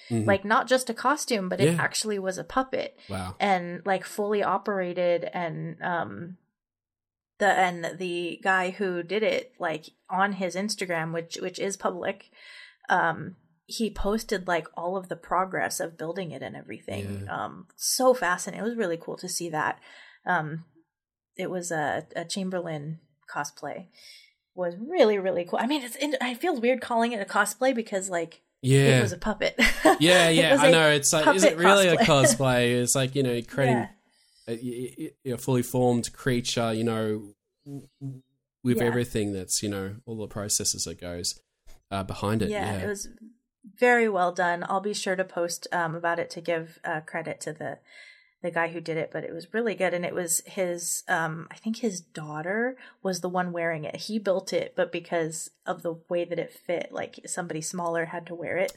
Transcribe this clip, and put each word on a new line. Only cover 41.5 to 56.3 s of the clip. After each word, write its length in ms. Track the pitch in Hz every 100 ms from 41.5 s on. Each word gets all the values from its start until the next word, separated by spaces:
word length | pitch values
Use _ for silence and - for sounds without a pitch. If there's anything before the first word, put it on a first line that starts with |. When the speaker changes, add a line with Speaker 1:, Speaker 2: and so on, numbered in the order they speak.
| _ - - -
Speaker 1:
uh, 120 | 98
behind 380 | 95 - 101 110
it. 60 | 107
Speaker 2:
Yeah, 160 | 208 - 101
Speaker 1:
Yeah. 60 |
Speaker 2:
it 40 | 190
was 200 | 202 - - - _ _ _ 220 -
very 300 | 247 240 226
well 240 | 190 180
done. 320 | 175 180 175 180
I'll 120 | 190
be 140 | 202
sure 200 | 208 202
to 100 | 185
post, 440 | 185 - 170 175 -
um, 220 | 180 165
about 240 | 165 170 170
it 120 | -
to 100 | -
give, 400 | 165 165 165 -
uh, 160 | - 160
credit 400 | 160 170 160 -
to 100 | -
the, 260 | 156 143 - _ - - - _ _
the 80 | 180
guy 180 | 165 165
who 120 | 170
did 160 | 165 160
it, 140 | -
but 120 | 160
it 80 | -
was 200 | 165 170
really 220 | 214 233
good. 180 | 180 180
And 120 | 175
it 100 | 175
was 260 | - 175 - -
his, 560 | - 180 175 170 - -
um, 400 | 175 165 160 160
I 60 | -
think 220 | 220 226
his 220 | 233 180
daughter 760 | - - 151 151 165 214 240 262 - -
was 180 | 190 175
the 80 | 180
one 220 | 180 180
wearing 320 | 170 170 160
it. 120 | 151 -
He 220 | - 214
built 320 | 202 185 190
it, 220 | 175 - -
but 140 | 175
because 580 | 170 170 175 160 160 - _ -
of 160 | 180
the 120 | 170 165 -
way 160 | 175
that 140 | 170